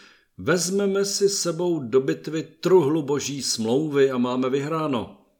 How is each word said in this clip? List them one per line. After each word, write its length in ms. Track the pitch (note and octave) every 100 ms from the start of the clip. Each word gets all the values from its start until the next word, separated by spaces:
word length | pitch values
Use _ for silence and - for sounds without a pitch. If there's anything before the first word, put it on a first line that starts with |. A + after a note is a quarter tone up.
| - _ _ -
„Vezmeme 680 | F#2+ F3 E3+ G3 G3+ G3
si 240 | G3 - G3
sebou 600 | - E3+ E3 F3+ E3 A#2+
do 120 | C3
bitvy 420 | C3+ D#3 - D#3
truhlu 600 | C#3+ - E3+ F#3 C#3+ D#3+
Boží 400 | C#3 C#3+ B2+ C#3+
smlouvy 680 | A#2+ - A2 B2+ D#3 C#3 C3+
a 80 | C3
máme 320 | B2 B2 C3
vyhráno.“ 760 | C#3 C#3+ D#3+ D#3 B2 G2 - _ _